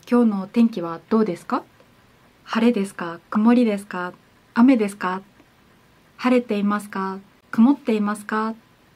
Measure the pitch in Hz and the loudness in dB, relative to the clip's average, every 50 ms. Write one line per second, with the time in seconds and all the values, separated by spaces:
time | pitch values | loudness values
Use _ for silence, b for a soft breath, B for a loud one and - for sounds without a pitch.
0 | _ - 240 240 240 220 202 196 185 190 - 240 233 226 226 185 170 170 165 165 | _ 0 2 2 2 2 0 -2 -6 -4 0 2 2 2 0 -4 -8 -8 -10 -12
1 | - _ 220 226 214 185 170 - - - 240 330 - _ _ _ _ _ _ _ | -6 _ 0 0 0 0 -4 -8 -8 -6 -6 -6 -8 _ _ _ _ _ _ _
2 | _ _ _ _ _ _ _ _ _ - - 226 233 240 240 202 196 196 - - | _ _ _ _ _ _ _ _ _ -6 -2 0 2 2 2 0 -4 -6 -8 -12
3 | 175 170 165 170 _ _ - 214 214 233 247 247 247 220 202 202 202 - - 180 | -12 -12 -12 -14 _ _ -2 2 4 4 4 4 2 0 -2 -4 -8 -10 -10 -10
4 | 180 180 - _ _ _ _ _ _ _ _ 233 240 269 269 226 208 202 196 - | -10 -10 -12 _ _ _ _ _ _ _ _ 4 4 6 4 4 0 -4 -4 -6
5 | - 180 185 190 196 _ _ _ _ _ _ _ _ _ _ _ _ _ _ _ | -6 -6 -6 -6 -10 _ _ _ _ _ _ _ _ _ _ _ _ _ _ _
6 | _ _ _ - - 247 254 247 240 - 214 208 202 202 208 208 202 - - 196 | _ _ _ -4 0 2 2 2 0 0 -4 -2 -2 -2 -2 -4 -8 -10 -10 -8
7 | 190 190 190 196 - _ _ _ _ _ - - 226 269 285 - - - 220 214 | -8 -8 -8 -12 -16 _ _ _ _ _ 2 4 4 4 4 2 -2 -4 -2 -2
8 | 208 208 208 208 - - 214 220 220 220 226 - _ _ _ _ _ _ _ | -2 -4 -4 -6 -8 -6 -4 -4 -4 -4 -8 -10 _ _ _ _ _ _ _